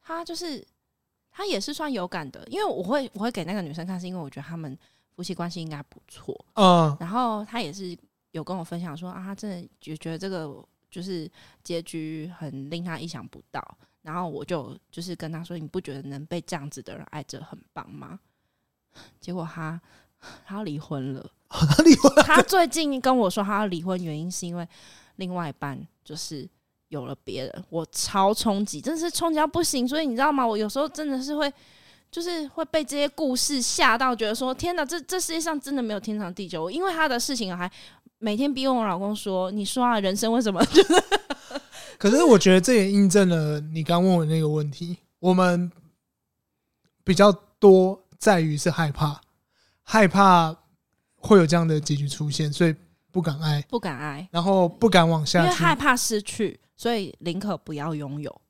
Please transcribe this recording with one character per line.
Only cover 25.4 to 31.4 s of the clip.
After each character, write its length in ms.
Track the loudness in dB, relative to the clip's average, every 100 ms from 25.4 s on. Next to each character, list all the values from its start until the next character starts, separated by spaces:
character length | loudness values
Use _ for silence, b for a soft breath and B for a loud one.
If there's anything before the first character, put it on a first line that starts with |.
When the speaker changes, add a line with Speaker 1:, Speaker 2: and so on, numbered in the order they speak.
| -8
Speaker 1:
一 20 |
半 260 | -8 -10 -10 -14 _
就 140 | -18 -12
是 320 | -10 -12 -14 _ _ _ _
有 160 | -12
了 100 | -10 -12
别 220 | -12 -10
人， 200 | -10 -12 -10
我 180 | -8 -8
超 400 | -8 -4 2 2
冲 320 | 2 0 0
击， 160 | -4 -6
真 140 | -6
的 40 | -4
是 120 | -4
冲 200 | -2 -2
击 60 | 0
到 100 | 0
不 160 | 0
行。 240 | -2 0 -2
所 140 | -2
以 40 | -2
你 100 | 0
知 40 |
道 120 | 0
吗？ 120 | 2
我 120 | 0 0
有 120 | -2
时 100 | -2
候 100 | -4
真 180 | -4 -6
的 160 | -6
是 140 | -6
会， 160 | -4